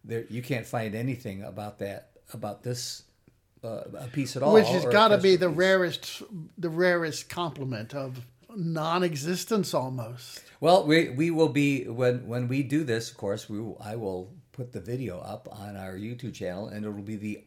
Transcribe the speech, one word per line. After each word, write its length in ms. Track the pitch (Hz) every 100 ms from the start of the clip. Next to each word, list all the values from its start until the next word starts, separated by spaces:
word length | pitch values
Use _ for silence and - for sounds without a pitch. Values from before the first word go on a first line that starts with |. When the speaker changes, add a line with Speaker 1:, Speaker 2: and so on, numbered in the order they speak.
Speaker 1:
there, 200 | 104 117 -
you 100 | 117
can't 220 | 123 123 113
find 280 | 120 110
anything 480 | 107 127 120 107 98
about 360 | 101 95 104 -
that, 320 | 101 95 - _ _
about 300 | 113 107 101
this, 400 | 123 123 - - - _ _ _ _ _
uh, 180 | 113 110 - -
a 100 | 127
piece 240 | 143 127 131
at 60 |
all, 100 | 139
Speaker 2:
Which 140 | 220 120
has 160 | 180
Speaker 1:
or 60 | -
Speaker 2:
gotta 260 | 208 220 202
be 140 | 190
Speaker 1:
orchestral 180 | 175 180
Speaker 2:
the 40 |
Speaker 1:
piece. 40 | 160
Speaker 2:
rarest, 640 | 190 190 175 - - - - 190 160 -
the 120 | 170
rarest 580 | 160 180 175 160 127 -
compliment 680 | - 170 143 131 110 113
of 300 | 143 135 127 120 _ _
non-existence 1200 | 220 165 160 160 175 180 147 151 180 - 220 -
almost. 680 | 151 127 127 113 123 - - - -
Speaker 1:
Well, 260 | 156 185 147
we, 240 | 160 160
we 200 | 123 170
will 180 | 160 156
be, 360 | 135 143 139
when, 420 | - 117 123 123 113
when 200 | 120 123
we 140 | 135
do 220 | 127 147
this, 260 | 143 113 -
of 60 | -
course, 340 | 101 110 -
we 100 | 104
will, 160 | 113 -
I 120 | 107 117
will 360 | 101 92 98 170 _
put 200 | - 123
the 80 | 104
video 380 | 90 123 117 87
up 300 | - 107 -
on 260 | 104 101 98
our 180 | 95
YouTube 400 | 92 107 123 117
channel, 340 | - 90 92 113
and 160 | 107
it'll 180 | 104 101
be 140 | 101 107
the 260 | 107 104